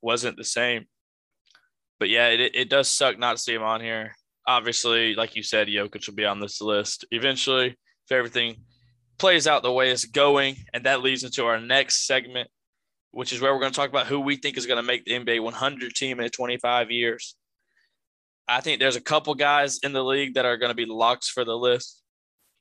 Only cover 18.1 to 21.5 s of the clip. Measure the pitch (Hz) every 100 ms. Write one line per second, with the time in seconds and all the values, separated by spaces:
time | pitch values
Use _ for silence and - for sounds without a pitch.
18.1 | _ _ _ - 123 156 131 135 123 -
19.1 | 151 151 135 143 147 143 135 139 135 131
20.1 | 135 139 127 127 120 120 117 113 113 113
21.1 | 123 - - 117